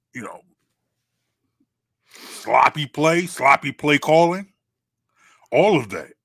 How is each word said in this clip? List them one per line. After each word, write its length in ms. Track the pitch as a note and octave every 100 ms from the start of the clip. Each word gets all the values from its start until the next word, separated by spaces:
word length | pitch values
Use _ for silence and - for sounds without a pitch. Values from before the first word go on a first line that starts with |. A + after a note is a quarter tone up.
| _
You 100 | C3
know, 180 | G2+ E2+ _ _ _ _ _ _ _ _ _ _ _ _ _ _ _ _ _
sloppy 720 | - - - - B2+ C3 D#3 C#3+
play, 420 | - D#3 E3+ F3+
sloppy 440 | - C3 C#3 C#3+
play 260 | - D3+ D3
calling. 540 | - D#3 E3+ F#3 G3+ _ _ _ _ _ _ _ _ _ _
All 260 | B2+ F#3+ F3+
of 120 | A2
that. 240 | F#2 D2 _